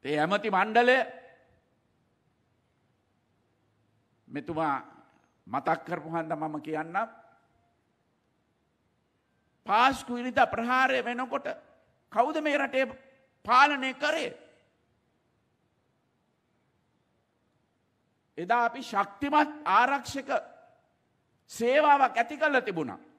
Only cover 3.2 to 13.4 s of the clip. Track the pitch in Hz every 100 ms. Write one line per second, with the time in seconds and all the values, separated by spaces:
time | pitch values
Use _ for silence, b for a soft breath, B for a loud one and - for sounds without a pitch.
3.2 | _ _ _ _ _ _ _ _ _ _
4.2 | - 143 143 160 160 135 - - _ _
5.2 | _ _ - 123 147 170 - 170 156 165
6.2 | 160 160 156 151 147 156 160 185 226 -
7.2 | - _ _ _ _ _ _ _ _ _
8.2 | _ _ _ _ _ _ _ _ _ _
9.2 | _ _ _ _ - 208 254 262 - 240
10.2 | 247 254 226 - 233 254 262 262 233 240
11.2 | 254 277 - - - _ _ _ _ 214
12.2 | 254 311 302 285 277 262 262 - - _
13.2 | _ _